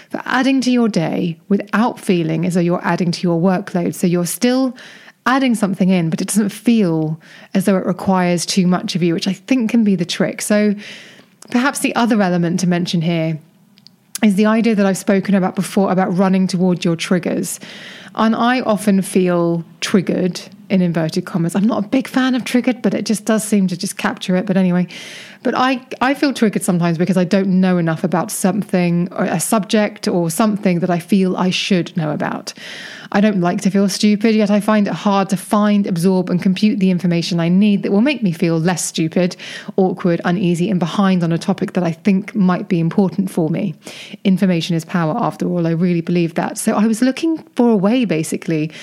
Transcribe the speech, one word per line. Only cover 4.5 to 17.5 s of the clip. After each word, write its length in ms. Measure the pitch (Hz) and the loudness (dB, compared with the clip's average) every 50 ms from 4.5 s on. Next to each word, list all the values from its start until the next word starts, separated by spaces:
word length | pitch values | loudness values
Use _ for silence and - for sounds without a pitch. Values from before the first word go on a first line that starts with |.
| 254 262 269 254 240 - - - - - - - - _ - | 0 0 0 -2 -4 -8 -16 -20 -20 -20 -20 -20 -18 _ -4
adding 300 | 233 254 277 269 254 226 | -2 0 2 2 2 0
something 320 | 196 208 180 185 - 185 180 | 0 0 -2 0 0 2 2
in, 200 | 190 180 165 165 | 2 2 2 0
but 120 | - - | -2 -2
it 80 | 185 196 | -4 -2
doesn't 220 | - 202 220 196 | 0 0 0 0
feel 680 | - - - 247 233 226 202 170 160 160 156 156 160 - - - - - - - - | -2 -4 0 2 2 4 4 2 2 0 0 -2 -4 -6 -10 -16 -20 -20 -10 -4 -2
as 120 | 196 180 | 0 2
though 120 | 214 196 | 2 2
it 80 | 185 - | 2 2
requires 640 | 185 180 - - 196 190 185 180 175 175 170 - | -2 -4 -2 0 0 2 2 2 2 0 0 -2
too 220 | - - 202 175 180 | -2 0 0 2 2
much 260 | 180 175 - 202 - | 2 0 0 -2 -4
of 80 | 170 170 | 0 0
you, 100 | 170 165 | 0 0
which 140 | 185 - | 0 -2
I 60 | 196 180 | -4 -6
think 380 | - - - 269 262 220 208 | -6 -4 -2 0 0 0 2
can 120 | - 233 220 | 2 2 4
be 140 | 208 196 | 4 2
the 80 | 165 175 | 0 0
trick. 360 | - - - 190 - - - | -2 -2 -2 -2 -2 -4 -4
So 360 | - - 214 208 208 208 196 202 - - - - - - - - - _ _ _ - - | -4 0 0 2 2 2 0 -2 -6 -14 -18 -18 -20 -20 -20 -20 -20 _ _ _ -8 -4
perhaps 300 | - 240 247 285 277 - | -2 0 0 0 -2 -2
the 140 | - 269 - | -2 -2 0
other 260 | - 233 208 240 208 202 | 0 2 2 4 2 2
element 380 | 180 180 175 170 165 175 185 | 2 2 2 2 0 0 0
to 80 | 185 175 | 0 0
mention 340 | 175 175 180 - - 170 156 | 0 0 0 0 -2 0 0
here 380 | 175 170 165 160 160 156 151 - _ _ _ _ _ _ _ - - _ _ _ _ - - - | 0 0 0 0 -2 -4 -6 -8 _ _ _ _ _ _ _ -20 -20 _ _ _ _ -4 0 2
is 140 | 214 196 | 2 4
the 100 | 190 214 | 4 2
idea 300 | 214 220 233 220 233 220 | 2 2 2 2 2 2
that 100 | 196 202 | 2 2
I've 100 | 196 190 | 2 0
spoken 380 | - - - 196 190 185 - 196 | 0 0 0 2 2 2 2 2
about 220 | 190 180 185 - | 2 2 0 -2
before 340 | - 170 - - 208 190 - | -2 -4 -2 0 0 2 2
about 260 | 180 180 185 220 185 | 2 2 2 2 2
running 300 | 175 196 185 190 190 185 | 2 2 2 4 2 2
toward 380 | 180 - 170 185 185 180 165 - | 0 0 0 2 2 2 0 0
your 100 | 175 165 | -2 -2
triggers. 640 | 160 - - 185 175 156 - - - 185 - | -2 -2 0 0 0 0 -2 -2 -4 -4 -6